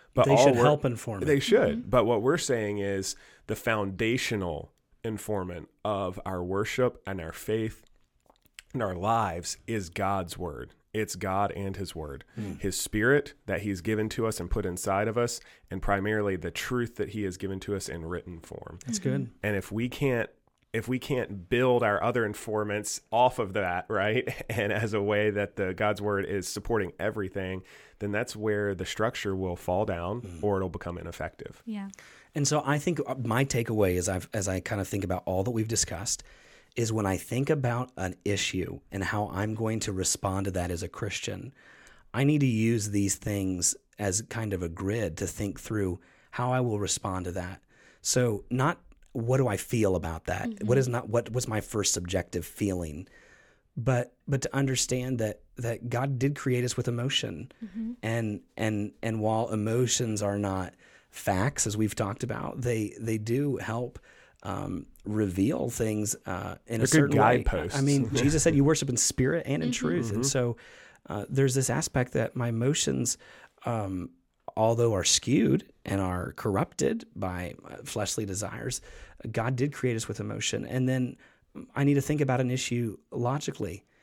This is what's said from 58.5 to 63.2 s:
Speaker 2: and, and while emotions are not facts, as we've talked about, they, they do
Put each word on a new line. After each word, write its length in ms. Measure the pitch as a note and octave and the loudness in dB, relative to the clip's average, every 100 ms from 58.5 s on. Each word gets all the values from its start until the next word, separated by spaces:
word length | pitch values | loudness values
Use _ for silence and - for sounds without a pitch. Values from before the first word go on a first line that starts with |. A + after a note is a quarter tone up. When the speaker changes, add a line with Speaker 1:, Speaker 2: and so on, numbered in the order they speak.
| - | -4
Speaker 2:
and, 360 | A2 G#2+ G#2 - | 0 0 -2 -4
and 160 | A2+ A2 | -4 0
while 280 | G#2+ A2 A#2+ | 2 2 2
emotions 720 | G#2+ G#2+ A#2 B2 - A#2+ G#2+ | 0 0 2 2 0 0 0
are 160 | G2+ G2+ | 0 0
not 340 | G2+ F#2+ F2+ - - - _ | 0 0 -4 -10 -20 -20 _
facts, 540 | - - F#2+ B2 - A2 | -4 0 2 0 0 -2
as 80 | G#2 | 0
we've 180 | G#2+ - | 0 0
talked 280 | G2+ - | -4 -2
about, 380 | A#2+ - - - | -6 -4 -6 -4
they, 320 | B2 A2+ G#2 - | -2 0 -2 -4
they 180 | A2+ | -2
do 400 | A2 | -2